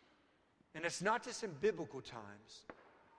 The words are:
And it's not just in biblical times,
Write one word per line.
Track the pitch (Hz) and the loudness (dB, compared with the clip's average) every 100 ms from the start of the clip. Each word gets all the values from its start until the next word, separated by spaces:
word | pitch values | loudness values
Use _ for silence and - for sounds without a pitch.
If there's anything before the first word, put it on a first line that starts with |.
| - - _ _ _ _ - | -20 -20 _ _ _ _ -14
And | 160 165 | -2 0
it's | - | 2
not | 185 240 | 4 4
just | 247 220 | 2 -2
in | 214 139 | -4 2
biblical | 202 175 156 135 | 4 4 0 -6
times, | - 120 104 104 - - - - - - - | -8 -8 -8 -12 -16 -16 -14 -16 -18 -20 -20